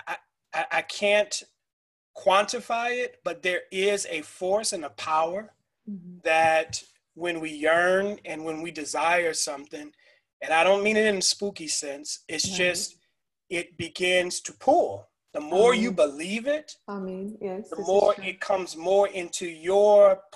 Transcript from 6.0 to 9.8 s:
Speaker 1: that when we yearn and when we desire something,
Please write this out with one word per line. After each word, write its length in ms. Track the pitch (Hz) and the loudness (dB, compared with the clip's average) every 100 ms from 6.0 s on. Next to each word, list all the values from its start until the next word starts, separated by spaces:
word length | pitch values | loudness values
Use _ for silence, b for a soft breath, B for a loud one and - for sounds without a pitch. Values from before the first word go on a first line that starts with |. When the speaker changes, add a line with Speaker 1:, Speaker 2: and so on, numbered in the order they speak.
| 175 180 | -14 -6
Speaker 1:
that 580 | 165 160 160 160 160 - - _ _ | 0 4 4 4 0 -6 -12 _ _
when 260 | 160 175 165 | -8 -6 -4
we 100 | 160 | -6
yearn 680 | 151 156 165 180 185 202 208 - | -2 2 4 4 2 0 -6 -10
and 180 | 156 | -10
when 160 | 160 156 | -8 -8
we 80 | 170 | -8
desire 600 | 156 143 151 160 175 165 | -10 -8 -2 0 2 0
something, 600 | 156 - 139 143 156 | -2 -4 -6 -12 -16